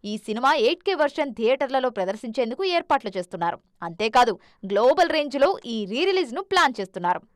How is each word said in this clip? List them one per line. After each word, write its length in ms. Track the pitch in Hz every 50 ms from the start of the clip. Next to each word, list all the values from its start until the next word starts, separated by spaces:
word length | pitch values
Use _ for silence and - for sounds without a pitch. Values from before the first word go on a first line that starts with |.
| - 208
ఈ 60 | 214 214 -
సినిమా 260 | - 208 226 254 269 311 294 214
ఎయిట్ 180 | 247 339 - _ 403
కే 40 | 381 285 302
వెర్షన్ 340 | 285 - 330 294 277 214 -
థియేటర్లలో 500 | 233 220 262 269 285 247 269 262 254 247 220
ప్రదర్శించేందుకు 680 | 208 185 185 202 220 - 233 220 - 240 226 254 - 392 381 349
ఏర్పాట్లు 340 | 339 349 - 403 359 - 208 -
చేస్తున్నారు. 420 | 190 175 _ - 175 170 175 - - _ _ _ _ 175
అంతేకాదు, 460 | 170 165 - 214 226 220 247 247 226 190 - _ _ _ _ - 190
గ్లోబల్ 460 | 202 196 233 302 320 381 339 330 302
రేంజ్ 260 | 311 294 285 254 277 269
లో 60 | 359 392 - - 240 233
ఈ 60 | 220 208 180
రీ 120 | 214 262 359 381
రిలీజ్ 220 | 381 381 339 240 226
ను 60 | 349 392 _ 392
ప్లాన్ 260 | 359 330 277 226 -
చేస్తున్నారు. 420 | 190 185 _ 185 175 175 185 180 - _ _